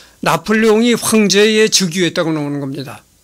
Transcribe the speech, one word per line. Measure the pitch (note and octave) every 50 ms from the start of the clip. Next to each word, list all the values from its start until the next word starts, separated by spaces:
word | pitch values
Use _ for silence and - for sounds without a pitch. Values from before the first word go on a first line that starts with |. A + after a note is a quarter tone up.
| - - _ _
나폴레옹이 | - F3 D3+ D#3+ E3 - G#3+ A3 A3 A3+ G#3 A3 A#3 B3 A#3
황제의 | - - - - A3 G#3+ G3+ F3+ G3+ G#3 A3 A3 G#3+ A3 G#3+
즉위했다고 | G#3+ - F#3+ F3+ D#3 F#3+ F3+ E3 D#3 F3+ E3+ E3 D#3+
나오는 | D#3 D3 C#3+ C#3+ C#3+
겁니다. | C#3+ C3+ C3+ C#3 C3+ B2+ G#2+ G2 _ _ _ _